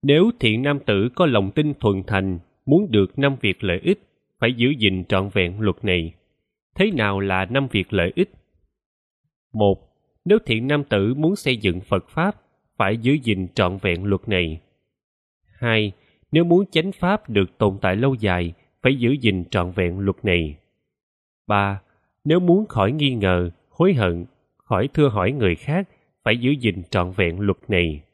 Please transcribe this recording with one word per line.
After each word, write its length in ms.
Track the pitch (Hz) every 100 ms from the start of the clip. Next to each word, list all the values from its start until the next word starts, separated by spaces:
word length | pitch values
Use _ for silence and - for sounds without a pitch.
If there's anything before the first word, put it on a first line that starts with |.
Nếu 280 | 139 147 208 233
thiện 220 | 117 107
nam 180 | 139 143 139
tử 240 | 101 113 -
có 100 | 156
lòng 260 | 117 98
tin 220 | 110 151
thuần 300 | 143 113 95 95
thành, 320 | 104 95 90 - _ -
muốn 260 | 151 202
được 280 | 214 190 -
năm 160 | 139 135
việc 220 | 107 90
lợi 160 | 101 85
ích, 160 | - 202 _ _ _ _
phải 140 | 117
giữ 160 | 123 123 143
gìn 280 | 107 95 90
trọn 240 | 95 98
vẹn 260 | 98 87 98
luật 160 | 107 87 101
này. 280 | 90 82 - _ _ _ _ _ -
Thế 160 | 196
nào 280 | 170 104 98
là 260 | 98 92 95
năm 220 | 127 139
việc 220 | 104 92
lợi 180 | 101 87 -
ích? 160 | 190 _ _ _ _ _ _ _ _ _ _ _ _
Một. 240 | 107 101 95 _ _ _ _ -
Nếu 120 | 214 -
thiện 220 | 110 127
nam 160 | 147
tử 300 | 143 104 101
muốn 220 | 131 156 202
xây 220 | - 123
dựng 240 | 104 87
Phật 280 | 95 98 -
Pháp, 320 | - 180 - _ _ _ _
phải 200 | 98 113
giữ 160 | 113
gìn 340 | 147 120 98 92
trọn 240 | - 92 95
vẹn 220 | 95 87
luật 180 | 98 98 -
này. 320 | 95 85 80 _ _ _ _ _ _ _ _ _
Hai. 460 | _ 120 113 107 98 _ _ _
Nếu 120 | 156
muốn 220 | 170 170 196
chánh 200 | - 175
Pháp 380 | 190 170 208 -
được 280 | 104 92 _
tồn 200 | 104 98
tại 140 | 101 95
lâu 200 | 135 131
dài, 380 | 107 90 85 82 _ _
phải 140 | 127 135
giữ 160 | 120
gìn 340 | 139 120 95 85
trọn 260 | 104 87
vẹn 280 | 90 87 90
luật 260 | 98 92 104
này. 320 | 87 78 73 _ _ _ _ _ _ _ _ -
Ba. 340 | 104 101 98 _ _ _ _
Nếu 160 | - 165
muốn 260 | 180 175 214
khỏi 260 | - 101
nghi 220 | 151 143 123
ngờ, 340 | 98 90 90 - _
hối 240 | _ 180
hận, 320 | 175 90 85 87 _ _ _
khỏi 320 | _ 98 123
thưa 160 | - 143
hỏi 220 | 104 92
người 240 | 143 104 85
khác, 340 | - 160 196 _ _ _
phải 140 | - 117
giữ 140 | 120
gìn 320 | 143 113 90 92
trọn 220 | 101 90
vẹn 280 | 92 90 85
luật 180 | 101 92 -
này. 340 | 98 87 73 -